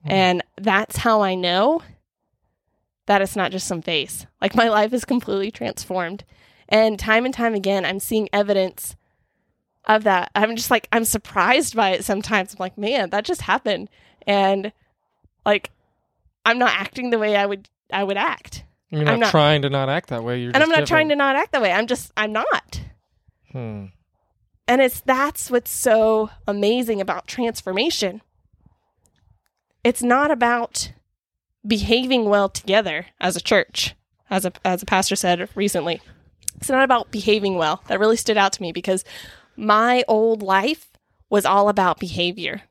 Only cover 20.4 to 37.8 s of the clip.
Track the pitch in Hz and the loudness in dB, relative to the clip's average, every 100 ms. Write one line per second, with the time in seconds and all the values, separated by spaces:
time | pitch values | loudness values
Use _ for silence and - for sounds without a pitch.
20.4 | 123 123 311 330 294 320 311 294 277 269 | -2 2 4 2 2 0 2 2 2 0
21.4 | 415 285 208 180 226 247 - - 214 214 | 0 0 0 0 -2 -4 -6 -6 -4 -2
22.4 | 554 - _ - - _ _ _ _ _ | -2 -4 _ -16 -16 _ _ _ _ _
23.4 | _ 131 117 104 95 _ _ _ _ _ | _ -12 -10 -12 -14 _ _ _ _ _
24.4 | _ _ - 247 254 - - 262 285 - | _ _ 0 2 2 0 0 0 0 -4
25.4 | - 247 - - 254 220 220 220 214 - | -4 -4 -2 -4 2 4 4 2 -2 -6
26.4 | - 202 208 240 233 208 190 170 - - | -6 -2 0 0 0 -2 -2 -6 -8 -6
27.4 | 233 226 - 185 294 - 196 202 _ _ | -4 -4 -6 -2 -2 -2 -4 -6 _ _
28.4 | _ _ _ _ _ _ _ _ _ _ | _ _ _ _ _ _ _ _ _ _
29.4 | _ _ _ _ 233 247 240 247 294 277 | _ _ _ _ -2 -2 0 2 2 2
30.4 | 233 240 233 - - - _ _ _ _ | 0 0 -4 -8 -10 -14 _ _ _ _
31.4 | _ _ 208 214 202 233 254 254 214 202 | _ _ -2 -2 2 0 2 0 2 2
32.4 | 196 - - 202 196 156 175 _ 180 170 | 2 -4 0 0 0 -6 -10 _ -4 -4
33.4 | - 202 - - - - _ _ _ 190 | 0 0 0 -6 -8 -8 _ _ _ -4
34.4 | 190 - 190 180 190 190 190 196 185 175 | -4 -4 -4 -2 0 0 0 -2 0 0
35.4 | 190 - 202 185 160 165 - - _ _ | -2 -2 -2 -2 -4 -6 -10 -20 _ _
36.4 | - - - 262 269 240 - 220 208 214 | -14 -12 -2 0 2 2 -2 -4 0 0
37.4 | 196 180 160 180 | 0 0 -2 -2